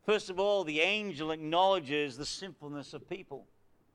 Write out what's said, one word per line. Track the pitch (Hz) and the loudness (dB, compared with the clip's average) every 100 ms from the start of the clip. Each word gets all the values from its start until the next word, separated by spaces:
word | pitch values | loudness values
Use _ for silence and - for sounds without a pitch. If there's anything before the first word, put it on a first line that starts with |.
first | - 208 - | 0 0 0
of | 180 | 0
all, | 202 202 | 2 2
the | 156 151 | 2 2
angel | 180 214 202 147 156 | 2 2 -2 -4 -4
acknowledges | 160 156 170 196 185 135 147 143 123 | -4 2 4 6 4 2 -2 -2 -4
the | |
sinfulness | 139 - 196 - 147 147 135 | -8 -8 -12 -12 -12 -12 -12
of | 139 - | -16 -12
people. | 175 - 135 - _ _ _ _ | -12 -12 -14 -16 _ _ _ _